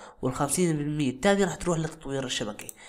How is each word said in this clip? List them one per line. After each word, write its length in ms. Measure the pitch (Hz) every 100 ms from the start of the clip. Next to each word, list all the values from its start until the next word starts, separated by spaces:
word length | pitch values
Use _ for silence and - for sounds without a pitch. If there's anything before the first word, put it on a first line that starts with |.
| - -
والخمسين 540 | 127 - 143 - 175 151
بالمية 340 | 147 151 135
الثانية 340 | 127 202 202
راح 100 | 190
تروح 240 | 156 175 160
لتطوير 460 | 156 - 139 135
الشبكة. 420 | 127 - 107 101 - -